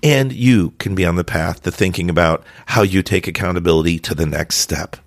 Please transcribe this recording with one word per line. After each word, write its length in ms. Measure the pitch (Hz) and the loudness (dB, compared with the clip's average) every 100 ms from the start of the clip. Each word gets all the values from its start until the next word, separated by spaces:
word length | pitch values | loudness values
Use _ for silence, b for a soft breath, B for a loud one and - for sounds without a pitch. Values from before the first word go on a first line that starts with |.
and 320 | 156 139 135 | 4 2 0
you 400 | 123 123 117 85 _ | 0 4 4 2 _
can 160 | - 95 | -6 0
be 100 | 87 | 0
on 100 | 87 | 0
the 80 | |
path 380 | 85 85 82 87 | -2 -2 -4 -4
to 100 | - | -8
thinking 380 | - 95 87 87 | -2 -2 0 -2
about 340 | 85 82 80 B B B | 2 2 0 B B B
how 160 | - | 2
you 220 | 101 95 | 2 2
take 240 | 92 95 - | 0 -2 -2
accountability 720 | 82 92 87 85 80 80 82 | -6 -4 -2 2 2 2 -2
to 160 | - 73 | -4 -4
the 100 | 78 | -2
next 300 | 76 82 - | -2 -4 -4
step. 420 | - - - - | -4 -6 -8 -14